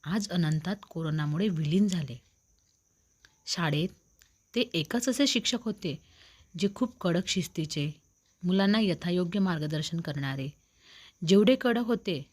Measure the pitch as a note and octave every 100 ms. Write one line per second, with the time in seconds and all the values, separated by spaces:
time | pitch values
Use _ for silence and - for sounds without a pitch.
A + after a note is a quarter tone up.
0 | D3 G#3 G3+ F3 D#3+ D#3 F3 G#3 - E3
1 | D#3+ D#3 D3 D3+ G#3+ E3 D3 F3+ G#3 F3+
2 | C3+ A#2+ _ _ _ _ _ _ _ _
3 | _ _ - _ - - E3 D3 F3+ -
4 | _ _ _ _ _ A#3 B3 E3+ D#3 A#3+
5 | B3+ B3 C#4 B3 - B3+ A3+ G3+ F3 C#3+
6 | _ - - _ _ E3+ G3+ G3+ B3 -
7 | F3+ E3+ - F#3+ - - D#3 D3+ D3 D3+
8 | _ _ _ _ F3 F#3+ G3 G#3+ G#3 E3
9 | F3 F3+ F3+ G3+ F#3+ D#3+ D3+ D#3 D#3 E3
10 | E3 C#3+ C#3 C3+ C3+ - _ _ - -
11 | - _ D#3+ G3 A3 C4 B3 A#3 A#3 A3+
12 | - D3+ C#3